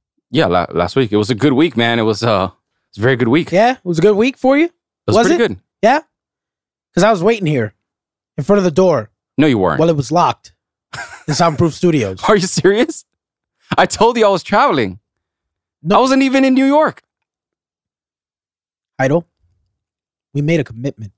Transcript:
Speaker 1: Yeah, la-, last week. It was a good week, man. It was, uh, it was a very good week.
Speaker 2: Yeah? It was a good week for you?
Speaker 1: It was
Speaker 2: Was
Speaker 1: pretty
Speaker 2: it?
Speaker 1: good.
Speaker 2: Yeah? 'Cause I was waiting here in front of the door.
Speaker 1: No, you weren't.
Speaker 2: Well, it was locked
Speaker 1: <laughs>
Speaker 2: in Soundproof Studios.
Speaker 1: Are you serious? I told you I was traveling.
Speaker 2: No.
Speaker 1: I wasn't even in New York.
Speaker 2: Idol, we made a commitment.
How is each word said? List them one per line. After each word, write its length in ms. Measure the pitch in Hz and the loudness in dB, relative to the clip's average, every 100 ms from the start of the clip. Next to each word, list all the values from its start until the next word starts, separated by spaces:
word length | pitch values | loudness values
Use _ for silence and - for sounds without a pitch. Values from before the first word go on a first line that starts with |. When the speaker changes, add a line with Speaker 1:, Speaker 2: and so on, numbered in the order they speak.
| _ _ _ | _ _ _
Speaker 1:
Yeah, 180 | 135 104 | -2 0
la-, 200 | 87 - | 0 -2
last 260 | 85 87 135 | -4 -2 -2
week. 160 | 110 | 0
It 40 | 104 | 0
was 120 | 104 | -2
a 60 | 104 | 0
good 180 | 147 | 0
week, 240 | 131 165 117 | 2 0 0
man. 220 | 117 117 | 0 0
It 40 | |
was, 180 | 110 107 | -2 -2
uh, 280 | 117 98 95 | -2 -2 -2
it 460 | - _ _ _ - | -8 _ _ _ -2
was 0 | |
a 20 | |
very 140 | 120 123 | 0 0
good 100 | 117 | 0
week. 240 | 156 - | 0 0
Speaker 2:
Yeah? 220 | 180 240 | 0 0
It 100 | 262 180 | -2 -6
was 120 | 165 | 0
a 20 | |
good 140 | 202 202 | 2 2
week 220 | 254 - | -2 -2
for 200 | 262 277 | 0 0
you? 80 | 339 | -2
Speaker 1:
It 60 | - _ _ - | -6 _ _ -2
was 100 | 202 | 2
Speaker 2:
Was 100 | 240 | 2
Speaker 1:
pretty 160 | 339 | 0
Speaker 2:
it? 40 | 190 | -2
Speaker 1:
good. 100 | 90 _ _ | -6 _ _
Speaker 2:
Yeah? 180 | 214 294 - _ _ _ _ _ _ _ _ | 0 0 -4 _ _ _ _ _ _ _ _
'Cause 100 | 175 | 0
I 80 | 208 | 0
was 100 | 196 | 2
waiting 240 | 196 226 160 | 0 0 -2
here 280 | 139 107 - _ _ _ _ _ - | -2 -4 -8 _ _ _ _ _ -8
in 60 | 139 | 0
front 120 | 202 | 0
of 40 | |
the 80 | 180 | 2
door. 380 | 170 185 135 104 _ _ - | 2 2 0 -4 _ _ 0
Speaker 1:
No, 100 | 151 | 2
you 100 | 113 | 2
weren't. 220 | 90 76 | 0 0
Speaker 2:
Well, 100 | 170 | 0
it 60 | 147 | 0
was 140 | 117 | -2
locked 400 | 165 147 - - _ _ _ _ | 0 0 -2 -12 _ _ _ _
Speaker 1:
<laughs> 340 | - - - - | -18 -18 -12 -6
Speaker 2:
in 60 | |
Soundproof 400 | 143 170 131 165 | -2 0 0 -2
Studios. 500 | - 180 156 101 95 | 0 -2 0 -2 -4
Speaker 1:
Are 140 | - 208 | 0 0
you 100 | 185 | 0
serious? 560 | - 190 208 311 - - _ _ _ _ _ - - | 0 2 2 -2 -6 -20 _ _ _ _ _ -6 -2
I 80 | 185 | 0
told 300 | - 226 240 | 0 0 2
you 80 | 208 | 0
I 40 | |
was 140 | 185 | 0
traveling. 560 | - 208 269 151 98 92 _ _ _ _ _ _ _ _ | -2 0 0 0 -2 -6 _ _ _ _ _ _ _ _
Speaker 2:
No. 140 | 156 220 | -2 0
Speaker 1:
I 20 | |
wasn't 240 | 254 269 | 2 2
even 220 | 269 269 269 | 2 2 2
in 80 | |
New 120 | 262 269 | 2 2
York. 360 | 294 302 - _ _ _ _ _ _ _ _ _ _ _ _ _ _ _ _ _ _ _ - | 2 0 -4 _ _ _ _ _ _ _ _ _ _ _ _ _ _ _ _ _ _ _ -4
Speaker 2:
Idol, 280 | 135 165 - _ _ _ _ _ _ _ _ _ _ | 0 0 -4 _ _ _ _ _ _ _ _ _ _
we 80 | 143 | -6
made 200 | 147 165 | -2 -2
a 20 | |
commitment. 480 | 135 113 135 - 104 | -4 -8 -10 -10 -16